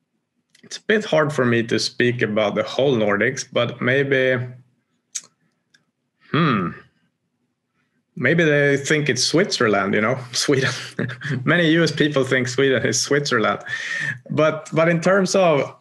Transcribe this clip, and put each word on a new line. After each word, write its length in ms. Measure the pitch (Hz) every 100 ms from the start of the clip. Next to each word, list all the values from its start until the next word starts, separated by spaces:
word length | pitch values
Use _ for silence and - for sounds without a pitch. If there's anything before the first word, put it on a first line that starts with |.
| _ _ _ _ _ _
it's 160 | - -
a 40 |
bit 220 | - 214
hard 280 | - 156 147
for 120 | 143
me 180 | 123 117
to 140 | 113 110
speak 440 | - - 120 123
about 320 | 110 107 104
the 80 | 101
whole 340 | - - 139 117
Nordics, 500 | 104 98 117 - -
but 300 | 120 120 120
maybe, 560 | 123 135 135 131 127 127 120 - _ _ _ _ _ - - _ _ _ _ _ _ _ _ _ _
hmm, 400 | 143 165 107 85 - - _ _ _ _ _ _ _ _ _ _ _ _ -
maybe 280 | 123 170
they 340 | 160 147 143 139
think 320 | 139 151 143
it's 120 | 117
Switzerland, 720 | - 151 214 - 117 101 98
you 80 | 107
know, 180 | 110 -
<laughs> 80 | -
Sweden. 380 | - - 135 131 - - - 123 - 143 123
Many 260 | 123 170 165
U 100 | 165
S 100 | 165
people 320 | 151 151 147
think 240 | 123 131 123
Sweden 380 | - 139 120 -
is 120 | 131
Switzerland. 640 | - 143 143 120 101 98 - - - - - - -
But, 400 | 131 156 156 -
but 160 | 151 165
in 140 | 170
terms 320 | 180 196 185
of, 400 | 196 175 143 127 -